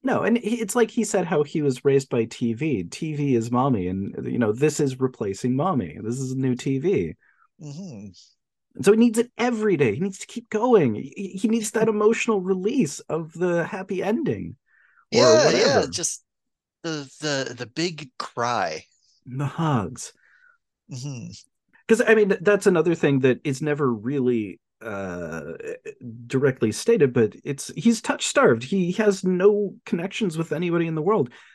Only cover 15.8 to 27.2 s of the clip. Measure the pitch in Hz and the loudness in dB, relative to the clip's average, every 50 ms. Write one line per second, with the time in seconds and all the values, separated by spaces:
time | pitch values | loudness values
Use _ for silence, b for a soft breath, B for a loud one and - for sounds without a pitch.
15.8 | 147 135 - 175 170 - - - _ _ _ _ _ _ _ _ _ _ _ _ | 0 0 -4 -6 -6 -6 -6 -8 _ _ _ _ _ _ _ _ _ _ _ _
16.8 | - 165 160 151 139 131 - - 156 151 143 135 131 123 123 120 123 110 _ 156 | -6 -6 -6 -6 -8 -10 -12 -6 -4 -2 -2 -2 -2 -4 -6 -10 -12 -8 _ -2
17.8 | 165 190 165 147 151 131 _ - - - _ 123 117 120 120 110 92 82 78 - | -2 -2 -4 -8 -16 -18 _ -12 -14 -10 _ -2 -2 0 0 0 0 -2 -4 -8
18.8 | - _ _ _ _ _ _ _ _ 120 123 135 143 135 - - 165 156 143 117 | -12 _ _ _ _ _ _ _ _ -12 -6 -6 -6 -4 -4 -2 0 2 2 0
19.8 | 98 82 80 - - - b b b b b b b b b b b _ _ _ | 0 -2 -8 -12 -16 -16 b b b b b b b b b b b _ _ _
20.8 | _ _ 139 123 127 147 135 117 113 113 113 - _ _ _ _ _ _ b b | _ _ -14 -12 -12 -12 -12 -12 -12 -14 -16 -18 _ _ _ _ _ _ b b
21.8 | b - 226 220 247 220 220 220 208 196 - - 170 202 208 190 - 202 185 160 | b 0 2 2 4 4 4 4 4 2 0 0 2 2 2 4 4 4 4 4
22.8 | 160 175 165 - - 147 139 135 131 139 170 - _ 151 135 131 156 151 147 143 | 2 2 0 2 2 2 2 4 4 2 2 2 _ -6 -4 -2 -2 -4 0 0
23.8 | 151 127 120 104 101 123 147 139 123 123 123 113 104 95 82 _ _ _ _ _ | 0 0 0 -2 -4 -4 -2 0 0 2 0 0 -2 -6 -10 _ _ _ _ _
24.8 | 113 113 104 98 98 92 87 87 85 80 80 82 71 80 - - - - - - | -12 -10 -8 -8 -6 -8 -8 -8 -8 -8 -8 -10 -10 -10 -12 -12 -10 -12 -12 -12
25.8 | _ - - _ 127 120 113 117 120 117 - 131 139 139 135 - 120 110 107 - | _ -18 -18 _ -16 -16 -16 -16 -12 -4 -2 0 0 0 0 0 -2 -2 -2 -2
26.8 | - 233 233 214 147 127 120 127 | 0 2 4 4 4 4 4 2